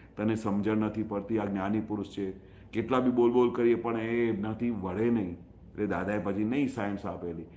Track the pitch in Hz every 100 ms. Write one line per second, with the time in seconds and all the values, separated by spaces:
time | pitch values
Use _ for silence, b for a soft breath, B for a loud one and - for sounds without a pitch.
0 | B - 107 110 110 101 101 107 107 110
1 | 107 101 98 113 101 98 95 107 107 104
2 | 95 - 95 95 B B B 107 117 127
3 | 127 123 120 123 123 - 120 113 117 113
4 | 113 117 117 101 107 110 120 107 95 92
5 | 117 117 92 87 - - - - 101 87
6 | 92 107 101 95 107 135 131 - 101 98
7 | 98 85 87 82 80